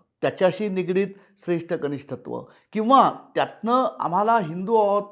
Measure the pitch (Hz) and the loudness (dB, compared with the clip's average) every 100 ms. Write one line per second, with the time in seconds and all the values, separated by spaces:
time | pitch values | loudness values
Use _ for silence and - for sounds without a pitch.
0 | _ - - - 185 180 214 185 170 185 | _ -4 -4 2 0 0 -4 -4 -2 0
1 | 196 196 _ _ - 175 170 165 143 143 | -2 -6 _ _ -4 -4 -2 -6 -4 -6
2 | - 131 - 120 - _ _ 208 220 269 | -10 -14 -10 -10 -12 _ _ -4 4 6
3 | 175 - - 160 139 - 220 254 254 - | 6 2 -8 -4 -4 -4 -2 0 0 -2
4 | 156 175 214 233 165 170 190 226 202 202 | -2 0 2 2 0 -6 0 2 4 2
5 | 202 | -2